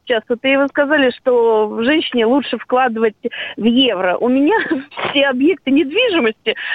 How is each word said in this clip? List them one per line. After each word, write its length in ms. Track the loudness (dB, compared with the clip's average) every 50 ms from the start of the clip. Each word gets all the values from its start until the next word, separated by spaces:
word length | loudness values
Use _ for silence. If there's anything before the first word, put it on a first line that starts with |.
| _
сейчас, 200 | -4 -4 -4 -2 -4
вот, 120 | -6 -2
и 140 | 0 0 2
вы 100 | 2 0
сказали, 460 | 0 0 -2 0 0 2 2 2 0
что 720 | 0 -2 _ 0 2 4 4 2 2 2 0 -2 -4 -2 -2
женщине 420 | 0 0 0 -2 -2 -2 0 2
лучше 320 | 2 2 0 0 -4 -6 -8
вкладывать 560 | -4 -2 0 0 0 0 0 -2 -2 -2 -2 _ -8 -10 -8 -10 -12 -12 -8
в 60 | -2
евро. 540 | 0 2 2 4 2 2 0 0 0 0 0 0
У 100 | 0 0
меня 280 | 2 2 2 2 2 0 0 -2 -4 -6
<laughs> 300 | -6 -10 -10 -8 -8 -2
все 160 | 0 0 2
объекты 440 | 2 2 2 2 2 2 0 _ 0
недвижимости, 840 | 2 2 2 0 0 0 0 2 0 0 0 -2 -2 -4 _ -6 -6 -4 -6 -8